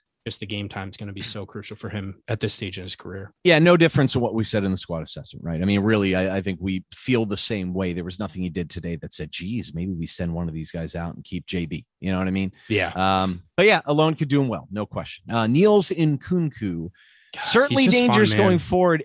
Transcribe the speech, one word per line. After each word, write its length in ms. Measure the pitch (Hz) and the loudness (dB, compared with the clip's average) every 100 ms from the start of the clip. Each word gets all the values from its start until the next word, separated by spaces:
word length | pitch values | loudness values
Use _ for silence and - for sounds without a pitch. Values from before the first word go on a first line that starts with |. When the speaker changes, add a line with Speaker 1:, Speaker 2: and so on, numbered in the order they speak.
| _ _ - | _ _ -12
Speaker 1:
just 140 | - | -4
the 60 | 104 | -2
game 220 | 101 98 | -2 -4
time 220 | - 95 | -10 -10
is 80 | 92 | -10
gonna 160 | 104 | -12
be 80 | 95 | -6
so 240 | 92 107 95 | -4 -4 -8
crucial 280 | 107 98 | -12 -14
for 140 | 104 107 | -12 -10
him 320 | 107 98 92 - | -8 -8 -10 -8
at 120 | 113 | -4
this 120 | 107 | -2
stage 240 | - 98 92 | -2 -4 -8
in 80 | |
his 120 | 92 - | -10 -12
career. 360 | 92 95 95 _ | -12 -14 -14 _
Speaker 2:
Yeah, 160 | 180 160 | 4 6
no 180 | 170 175 | 8 8
difference 360 | 165 - 170 | 6 4 2
in 60 | 131 | 2
what 140 | 120 | 0
we 100 | 110 | -2
said 180 | 110 110 | -2 0
in 80 | 98 | 0
the 60 | 92 | -2
squad 260 | - 82 | -4 -8
assessment, 400 | 78 - - - | -8 -12 -16 -12
right? 200 | - 80 | -8 -2
I 20 | |
mean, 160 | 92 101 | 2 2
really, 340 | 101 110 98 | 4 2 2
I, 220 | 92 95 98 | 0 0 -2
I 40 | |
think 160 | 95 87 | -4 -4
we 240 | 95 92 - | -4 -6 -8
feel 320 | - - 123 | -10 -2 0
the 100 | 110 98 | 0 -2
same 340 | - 107 90 | -2 -4 -4
way. 220 | 90 92 | -2 -2
There 100 | 87 | -4
was 140 | 87 90 | -6 -8
nothing 220 | 101 92 | -8 -6
he 80 | 90 | -6
did 180 | 80 82 | -6 -6
today 280 | - 85 82 | -8 -8 -8
that 180 | 82 | -10
said, 180 | - 82 | -12 -10
"Geez, 400 | - 87 120 - | -10 -8 -8 -8
maybe 180 | 80 92 | -8 -6
we 120 | 87 80 | -6 -8
send 280 | - 87 | -6 -6
one 140 | 82 85 | -6 -6
of 60 | |
these 160 | 80 78 | -8 -10
guys 240 | 85 82 | -8 -8
out 200 | 85 82 | -8 -10
and 100 | - | -12
keep 220 | - 87 - | -12 -12 -8
J 180 | 90 | -6
B." 220 | 82 78 - _ | -6 -8 -12 _
You 120 | 92 | -4
know 60 | 92 | -2
what 100 | 92 | -2
I 20 | |
mean? 220 | 95 95 - - | -2 -4 -8 -4
Speaker 1:
Yeah. 240 | 104 90 | -2 -2
Speaker 2:
Um, 480 | 92 95 95 95 87 - - | 0 2 2 0 -4 -6 2
but 80 | |
yeah, 160 | 196 185 - | 4 4 2
alone 300 | 147 156 156 | 2 2 0
could 120 | 151 | 0
do 140 | 143 | 0
him 60 | 135 | 0
well, 200 | 98 67 | -2 -6
no 140 | 98 | -8
question. 400 | 104 101 76 - 85 | -6 -8 -10 -14 -4
Uh, 160 | 117 113 | 0 2
Niels 420 | 135 208 208 185 | 4 6 6 4
Nkunku, 1000 | 180 156 143 - 180 160 - 104 82 82 - _ _ _ | 2 2 0 -2 -2 -2 -4 -4 -4 -8 -12 _ _ _
Speaker 1:
God, 60 | - | -4
Speaker 2:
certainly 420 | - - 285 269 | 2 4 4 6
Speaker 1:
he's 80 | 262 | 6
just 80 | 247 | 6
fun, 60 | 247 | 6
Speaker 2:
dangerous 240 | 208 208 | 6 4
Speaker 1:
man. 40 | 208 | 4
Speaker 2:
going 160 | 190 175 | 4 4
forward. 460 | - 180 180 160 | 2 2 4 2